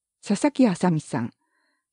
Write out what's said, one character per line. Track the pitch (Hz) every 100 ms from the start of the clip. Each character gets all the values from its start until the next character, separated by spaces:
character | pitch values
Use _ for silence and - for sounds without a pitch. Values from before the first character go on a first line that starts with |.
| _ _ -
佐 | 202
々 | 294
木 | - 247
あ |
さ | 175 180
み | 156
さ | - 135
ん、 | 117 - _ _ _ _ _